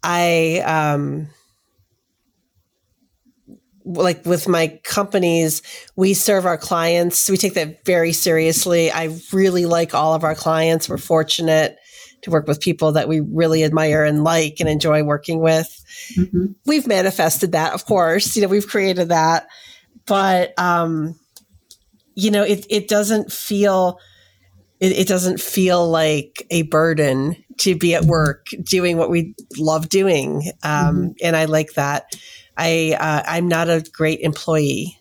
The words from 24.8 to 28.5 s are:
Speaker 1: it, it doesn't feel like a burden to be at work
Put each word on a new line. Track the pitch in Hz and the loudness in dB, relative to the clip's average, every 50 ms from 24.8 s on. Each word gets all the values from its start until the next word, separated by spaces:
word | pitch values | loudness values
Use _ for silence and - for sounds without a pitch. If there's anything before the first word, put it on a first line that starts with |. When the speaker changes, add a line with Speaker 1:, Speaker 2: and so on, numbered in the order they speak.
Speaker 1:
it, | 190 190 185 | 0 0 2
it | - 185 185 | 2 0 0
doesn't | 202 185 180 185 185 185 | 0 0 0 -2 -2 -4
feel | - - - 196 185 185 180 175 170 165 | -6 -6 -2 0 2 2 2 2 2 2
like | 165 160 160 156 151 147 135 - _ - - _ | 2 2 2 2 0 0 -4 -8 _ -18 -12 _
a | 170 170 160 | -2 -2 -2
burden | 156 - 156 160 165 165 156 151 143 131 135 135 147 170 - _ _ - - | 0 0 2 2 2 2 2 2 2 2 0 -2 -2 -4 -6 _ _ -8 -4
to | - 202 185 | 0 0 0
be | 156 - 175 165 | 2 2 0 2
at | 165 165 | 2 2
work | 156 170 160 156 147 139 - _ - | 2 4 4 2 0 -2 -4 _ -14